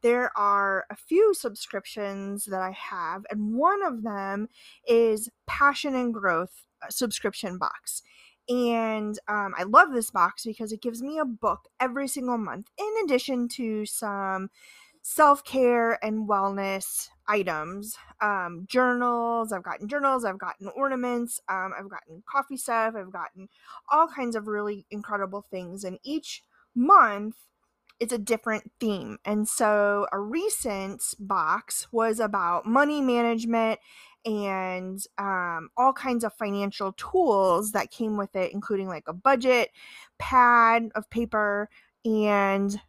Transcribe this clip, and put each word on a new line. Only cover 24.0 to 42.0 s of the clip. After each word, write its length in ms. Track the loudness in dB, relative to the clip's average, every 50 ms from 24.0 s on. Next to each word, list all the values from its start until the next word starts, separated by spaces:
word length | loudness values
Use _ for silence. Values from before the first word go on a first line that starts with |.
| 4 4
kinds 260 | 2 -4 -4 -2 -2
of 120 | -4 -4
really 400 | -4 -4 -4 -2 -4 -6 -8 -10 _
incredible 520 | -12 -12 -8 -4 -4 -2 -2 -4 -6 -10 -12
things. 420 | _ -10 -10 -10 -10 -12 -10 -8
And 140 | -10 -10 -10 _
each 400 | -6 -6 -6 -6 -8 -16 -16 _ _ _ _ _ _ _
month, 640 | 0 6 8 10 10 10 8 4 -2 -6 -8 -10 _ -20 _ _ _ _ _ _ _ _ _ _ _
it's 140 | -4 -2 -2
a 40 | -4
different 540 | 0 0 -2 -2 _ -4 -4 -4 -6 -10 _ _
theme. 380 | -2 -2 -2 -2 -4 -8 -12 -10 _
And 200 | -4 -2 0 0
so 600 | -2 0 0 2 2 4 4 4 4 2 2 0 -2
a 80 | -2 -4
recent 840 | -6 -4 -4 -2 -2 -2 -4 -4 -4 -4 -4 -4 -6 -8 -8 -6 -6 -8 -8 _
box 680 | -6 -2 0 0 2 2 0 0 -2 -4 -6 -6 -6 -2 0
was 260 | 2 2 2 2 2
about 460 | 0 0 0 0 2 2 2 2 2
money 360 | 4 4 6 6 4 4 2 2
management 800 | 2 4 4 4 2 2 0 0 0 2 2 2 2 0 -2 _ _ -20 -20 -20 -20 _ _ _
and, 800 | -4 -4 -2 -2 -2 -2 -2 -2 -4 -4 -6 -6 -8 -8 -8 -10 -12 _ -6
um, 500 | -2 -2 0 0 0 -2 -4 -6 -8 -8 _
all 160 | 4 4 4 4
kinds 320 | 2 -2 -2 -2 0 -2
of 80 | -4 -4
financial 600 | -2 -4 -2 0 0 -2 -2 -4 -4 -4 -4 -4
tools 760 | -6 -12 0 2 4 4 6 6 6 6 6 4 4 2 0 -2
that 180 | -2 -2 -4
came 260 | -6 -6 -4 -2 -2
with 180 | -2 -4 -4 _
it, 180 | -4 -4 -2 -4
including, 360 | -6 -6 -4 -4 -4 -2 -4
like, 180 | -8 -10 -10
a 60 | -12 -12
budget 580 | 0 2 4 4 4 4 4 4 4 4 0 _ -14 -20 -20 -20 -20 -20 -20 _ _
pad 720 | -8 2 4 6 8 8 8 8 8 6 6 4 2 0 -6
of 160 | -8 -8 _
paper 580 | -4 -4 -4 0 0 0 2 2 0 0 -4 -6 _ -20 _ _ _ _